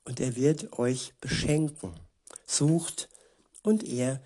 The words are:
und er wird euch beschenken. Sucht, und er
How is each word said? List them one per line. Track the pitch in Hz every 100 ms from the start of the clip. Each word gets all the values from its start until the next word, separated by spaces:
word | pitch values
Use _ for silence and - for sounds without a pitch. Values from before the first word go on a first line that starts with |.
und | - 127
er | 131 120
wird | 143 156 214 -
euch | 120 131 - -
beschenken. | 135 156 - 151 151 - 95 85 - _ - - -
Sucht, | - 147 165 165 - - - _ _ _ - 214
und | 214 -
er | 123 127 135